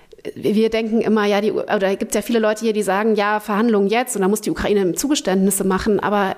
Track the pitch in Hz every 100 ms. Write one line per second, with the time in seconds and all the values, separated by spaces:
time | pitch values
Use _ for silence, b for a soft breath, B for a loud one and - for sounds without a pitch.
0 | B - - - 131 214 220 220 226 220
1 | - 220 202 202 214 - - 208 190 196
2 | 226 214 208 233 214 220 226 208 190 190
3 | 220 208 202 214 214 202 240 208 196 226
4 | 254 196 190 214 - 160 - 202 185 165
5 | 269 294 - 190 196 - 196 185 220 202
6 | - 208 190